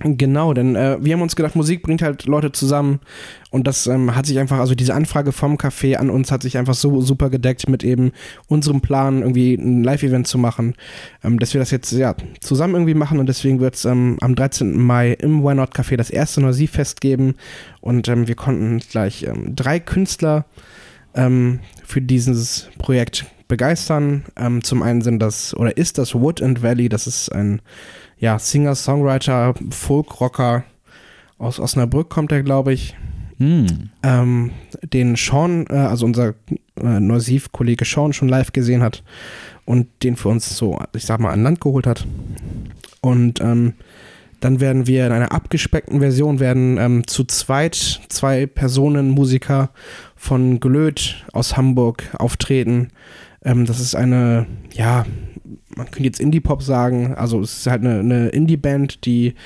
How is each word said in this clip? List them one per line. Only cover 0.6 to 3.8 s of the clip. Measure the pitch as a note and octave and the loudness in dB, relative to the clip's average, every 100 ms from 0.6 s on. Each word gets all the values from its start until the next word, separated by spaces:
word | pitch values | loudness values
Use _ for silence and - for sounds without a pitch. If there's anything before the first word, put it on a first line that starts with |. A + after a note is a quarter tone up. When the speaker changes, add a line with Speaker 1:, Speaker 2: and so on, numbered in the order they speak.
| B2+ G#2+ | 2 2
Speaker 1:
äh, | C3+ C3+ | 0 0
wir | D3 | 0
haben | E3 | 0
uns | E3+ - | 0 -2
gedacht, | D3+ E3 | -2 0
Musik | D3+ E3+ | 0 0
bringt | - D#3+ | -2 0
halt | D#3+ C#3 B2+ | 0 -2 -2
Leute | D3 D3 | 0 0
zusammen | - C3+ C#3+ C#3+ C#3 - - - - - | 0 0 2 0 -2 -6 -20 -20 -20 -6
und | C3 C3 | -2 0
das, | C3 | -2